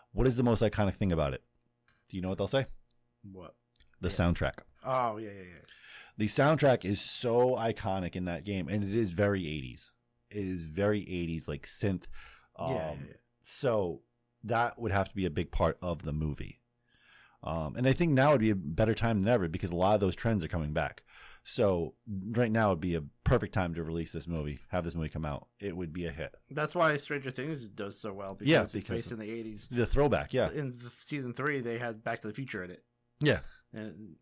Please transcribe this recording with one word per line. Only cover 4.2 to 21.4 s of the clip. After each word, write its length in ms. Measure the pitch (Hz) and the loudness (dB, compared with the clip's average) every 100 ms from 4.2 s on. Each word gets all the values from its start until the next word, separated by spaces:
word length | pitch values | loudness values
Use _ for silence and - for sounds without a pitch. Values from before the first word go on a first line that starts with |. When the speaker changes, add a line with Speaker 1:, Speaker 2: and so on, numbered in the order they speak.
| 87 82 69 - - _ | 2 2 0 -4 -14 _
Speaker 2:
Oh, 320 | 131 131 120 107 | -2 0 0 -2
yeah, 140 | 107 | -10
yeah, 100 | 101 | -12
yeah. 220 | 90 85 - - - - - - | -18 -20 -20 -20 -20 -20 -12 -2
Speaker 1:
The 80 | 107 | 2
soundtrack 580 | - 139 156 143 120 | 4 6 6 6 6
is 160 | 92 101 | 4 2
so 560 | - - 123 120 127 117 | 2 2 4 4 4 4
iconic 580 | 113 104 107 95 87 | 0 0 -2 -2 -2
in 120 | 92 90 | -2 -2
that 180 | 82 | -4
game, 240 | 98 98 82 | -2 -4 -2
and 160 | 104 | -2
it 100 | 98 | 0
is 160 | 110 104 | 0 2
very 380 | 85 101 98 78 | 2 2 2 -2
eighties. 420 | 76 64 - - _ _ _ _ | -4 -8 -12 -18 _ _ _ _
It 140 | 107 | -6
is 180 | 95 92 | -4 -4
very 380 | 82 80 101 107 - | -6 0 2 2 -2
eighties, 380 | 90 85 82 - | -4 -2 -4 -4
like, 180 | 71 - | -6 -6
synth. 380 | - 101 90 - - - - _ | -2 0 0 -4 -12 -14 -20 _
Um, 160 | - 85 | -8 -4
Speaker 2:
Yeah, 180 | 80 78 | -2 -4
yeah, 60 | 67 - | -8 -12
yeah. 40 | - _ _ | -18 _ _
Speaker 1:
so 600 | - - 135 110 90 73 _ _ _ _ | -14 -4 0 2 0 -4 _ _ _ _
that 340 | 110 117 120 - | -2 2 0 -2
would 140 | 113 | 0
have 160 | 98 95 | 2 0
to 80 | 98 | 0
be 100 | 90 | -2
a 40 | |
big 200 | 76 82 | 0 -2
part 280 | - 82 - | 2 2 0
of 220 | 87 78 | -4 -4
the 80 | 78 | -4
movie. 480 | 76 76 71 82 - _ _ _ _ _ - - _ | -2 -2 -4 -10 -16 _ _ _ _ _ -20 -20 _
Um, 320 | - 82 76 | -6 -4 -4
and 140 | - 127 | 0 2
I 40 | |
think 200 | 135 170 | 4 4
now 180 | 131 143 | 6 6
would 100 | 139 | 6
be 100 | 110 | 4
a 40 | |
better 400 | 98 76 82 110 | 2 -2 0 2
time 240 | 107 117 107 | 2 2 2
than 100 | 101 | 4
ever 200 | 120 85 | 2 2
because 240 | 87 92 | -2 -2
a 40 | 87 | 2
lot 180 | 92 | 4
of 60 | 107 | 4
those 140 | 95 | 4
trends 300 | - 117 104 | 0 0 0
are 40 | 80 | -2
coming 240 | 85 76 | -4 -2
back. 300 | 78 71 - - - - - | -2 -2 -6 -20 -20 -20 -16